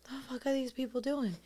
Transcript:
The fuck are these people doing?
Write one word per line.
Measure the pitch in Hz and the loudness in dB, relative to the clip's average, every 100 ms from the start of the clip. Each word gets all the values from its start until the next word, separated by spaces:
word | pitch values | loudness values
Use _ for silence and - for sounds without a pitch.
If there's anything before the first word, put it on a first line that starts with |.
The | - 269 269 | -10 -10 -6
fuck | 254 - | -2 2
are | |
these | 269 254 | 2 2
people | - 254 247 | -2 -2 0
doing? | 240 285 233 170 | 0 2 2 -2